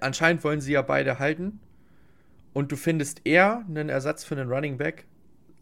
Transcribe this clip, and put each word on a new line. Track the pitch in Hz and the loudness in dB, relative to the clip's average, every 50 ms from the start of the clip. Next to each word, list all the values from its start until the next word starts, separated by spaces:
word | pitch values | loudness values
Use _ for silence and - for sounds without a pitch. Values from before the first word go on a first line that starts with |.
anscheinend | - 135 127 - 160 165 175 151 - | -4 -4 0 2 4 4 4 2 0
wollen | 151 151 151 | -2 -2 -2
sie | 135 135 143 | -2 0 0
ja | 139 | 2
beide | 131 - 139 139 139 135 127 120 | 2 2 2 2 2 0 0 0
halten. | 139 147 156 165 180 202 214 - - - - - - - - - - - - - - - - - - - - | 0 -2 -2 -2 -6 -8 -8 -10 -16 -20 -20 -20 -20 -20 -20 -20 -20 -20 -20 -20 -20 -20 -20 -20 -14 -6 -4
Und | 139 143 139 | -4 -2 -2
du | 147 | -4
findest | 135 - 170 160 156 143 - - - - | -2 0 0 0 0 0 -4 -6 -4 0
eher | - 156 175 190 202 226 240 220 | 4 6 6 6 6 4 0 -6
einen | 185 156 151 151 151 | -6 -6 -4 -4 -2
Ersatz | 135 135 131 143 - - - | -2 -2 -2 -2 -4 -4 -6
für | - 156 | -6 -6
einen | 139 131 123 | -4 -2 -2
Running | 123 135 151 147 135 | -2 -2 -2 -4 -4
Back, | 120 - - - - - - - - - - - - - - - - | -4 -4 -4 -6 -8 -14 -20 -20 -20 -20 -20 -20 -20 -20 -20 -20 -14